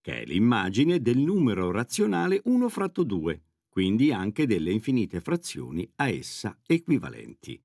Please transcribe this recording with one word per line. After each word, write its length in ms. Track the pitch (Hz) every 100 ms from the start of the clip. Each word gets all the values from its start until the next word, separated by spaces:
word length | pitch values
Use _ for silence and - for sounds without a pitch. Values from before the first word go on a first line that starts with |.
che 220 | - 60
è 20 |
l'immagine 760 | 58 82 117 117 92 101 151 175
del 160 | 120 120
numero 520 | 147 196 139 95 90
razionale 680 | 92 123 - 208 185 175 190
uno 260 | - 247 247
fratto 320 | 220 196 190
due, 400 | 160 95 80 76 _ _ _
quindi 420 | - 92 104 143
anche 360 | 110 95 104 147
delle 260 | 98 80
infinite 480 | 104 110 127 101 90
frazioni 680 | - 170 - - 65 80 - _
a 120 | 139
essa 500 | 82 64 - 107 -
equivalenti. 1000 | _ 165 170 139 73 58 57 - - -